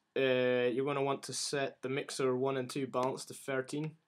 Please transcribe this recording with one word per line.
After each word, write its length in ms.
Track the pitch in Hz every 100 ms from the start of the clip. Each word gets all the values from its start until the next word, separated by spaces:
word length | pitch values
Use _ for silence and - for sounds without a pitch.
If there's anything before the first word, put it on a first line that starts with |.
| _ -
uh, 500 | 135 127 127 123 123
you're 160 | 120
gonna 180 | 135 143
want 200 | 139 135
to 100 | -
set 480 | 131 - 143 135 -
the 80 | 131
mixer 480 | 135 139 - 135 127
one 220 | 135 135
and 100 | 127
two 180 | 147 131
balance 380 | 127 127 - -
to 60 |
thirteen. 600 | 127 - 131 127 139 156 -